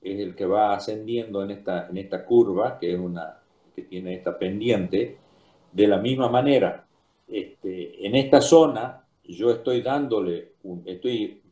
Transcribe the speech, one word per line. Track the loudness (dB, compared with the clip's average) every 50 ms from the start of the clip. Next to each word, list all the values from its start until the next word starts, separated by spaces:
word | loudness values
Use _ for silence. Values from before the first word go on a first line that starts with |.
es | -10 -8 -6 -6
el | -8 -8 -6
que | -4 -2
va | 0 2 2 2 2 2
ascendiendo | -2 -4 -8 -8 -8 -6 -6 -6 -6 -6 -4 -6 -6 -6
en | -6
esta, | -8 -10 -8 -6 -6 -6 -6
en | -6 -10
esta | -10 -8 -8 -8 -8 -2
curva, | 4 6 6 6 4 2 0 0 -2 -2
que | -4 -4 -4 -4
es | -4
una, | -4 -6 -8 -10 -12 -14 -16 _ _ _ _ _ _ _ -18
que | -18 -16
tiene | -14 -14 -12 -10 -10 -10
esta | -8 -8 -8 -6
pendiente. | -6 -6 -6 -6 -4 0 0 0 0 0 -2 -2 -4 -4 -4 -8 -18 _ _ _ _ _ _ _ _ _ _
De | 2 2 4
la | 4 4
misma | 2 0 -2 -2 0 0
manera, | 2 2 2 4 4 4 4 4 2 -2 -6 -16 _ _ _ _ _ _ _ _
este, | -10 -10 -10 -10 -10 -14 _ -10 -10 -10 -10 -12 -14 -14 -10 -6
en | -2 0
esta | 0 4 6 6 6
zona | 8 10 8 8 8 8 2 -2 -6 -8 -10 -14 _ _ _ _ _
yo | -16 -8 0 2 2
estoy | 2 2 0 -2 -2 -2
dándole | -2 -2 -2 -2 -2 -2 -2 -2 -2 -2 -6 -6 -10 -16 _ _ -14
un, | -14 -14 -12 -12
estoy, | -12 -12 -6 -6 -4 -4 -4 -6 -6 -10 -16 _ _